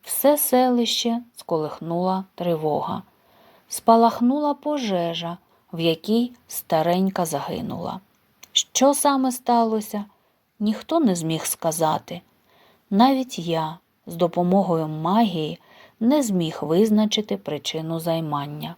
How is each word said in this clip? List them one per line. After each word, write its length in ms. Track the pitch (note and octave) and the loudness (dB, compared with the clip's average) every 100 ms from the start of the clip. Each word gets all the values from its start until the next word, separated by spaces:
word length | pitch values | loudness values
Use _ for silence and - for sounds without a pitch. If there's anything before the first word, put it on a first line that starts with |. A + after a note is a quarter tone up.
все 360 | - - C#4 D4 | -8 2 2 2
селище 840 | - B3+ B3+ A#3+ A3+ - A#3 A#3 A#3+ - | 2 2 4 2 0 -2 -2 -4 -8 -20
сколихнула 880 | - E3 D3+ - D#3+ E3+ F#3 F#3+ F#3+ - | -4 -4 -4 -8 -4 -2 0 -2 -6 -6
тривога. 680 | F3 D#3+ D#3 D3 - - - _ _ _ _ _ _ | -2 0 0 -2 -2 -6 -10 _ _ _ _ _ _
Спалахнула 840 | - - A3+ A#3 A3+ A#3+ C#4+ D4 | -2 4 6 6 4 0 2 0
пожежа, 840 | C#4+ D4 D4 A3+ F#3 E3+ E3 E3+ F3 _ _ _ | -2 -4 -4 -2 -2 -2 -6 -8 -12 _ _ _
в 60 | E3 | -2
якій 520 | E3 D#3+ - A3+ A#3+ - _ | 0 0 0 0 0 -8 _
старенька 800 | - - D#3+ E3 F3+ F#3+ F#3+ E3+ | -14 -2 0 2 2 0 -2 -4
загинула. 720 | C#3+ - E3+ D#3+ - E3+ F#3+ _ _ _ _ - | -4 -6 -6 -6 -8 -8 -10 _ _ _ _ -4
Що 420 | - - - C4+ | -4 -2 4 4
саме 380 | C#4+ D4 C4+ C4 | 4 2 2 0
сталося, 760 | B3+ - A#3+ A3+ A3 G#3+ G#3 G3+ _ _ _ _ _ | -2 0 2 2 0 -4 -8 -10 _ _ _ _ _
ніхто 400 | G#3 G#3+ - E4 | -2 -2 -2 2
не 160 | C4 F3 | 2 2
зміг 300 | D#3+ D#3+ - | 0 -2 -4
сказати. 760 | - E3 D#3 D#3 D#3 - F3 _ _ _ _ _ _ _ | -2 -2 0 0 0 -6 -14 _ _ _ _ _ _ _
Навіть 500 | G3+ B3+ C4+ B3+ - | 4 4 4 -2 -6
я 380 | E3+ D#3+ D#3 E3 _ _ - | -4 -2 -4 -8 _ _ -14
з 100 | E3+ | -2
допомогою 720 | F3 E3+ F3+ G3 F#3 E3 D#3 | 0 2 2 2 2 0 -2
магії 720 | D#3 E3 G#3 A3 E3+ D#3 E3+ _ - - _ | -4 0 2 2 0 -6 -8 _ -20 -20 _
не 240 | A3+ D4+ | 2 2
зміг 360 | A#3+ F#3 D#3+ - | 2 0 -2 -4
визначити 760 | D3 E3 A3 G#3+ G#3+ G#3+ G#3 G3 | 0 2 4 4 2 -2 -4 -8
причину 640 | - D3 - D#3+ D#3+ E3 | -6 -8 -6 -6 -6 -4
займання. 760 | E3 E3 D#3+ C#3+ C#3+ D3+ D#3 | -2 -2 -2 -6 -6 -10 -12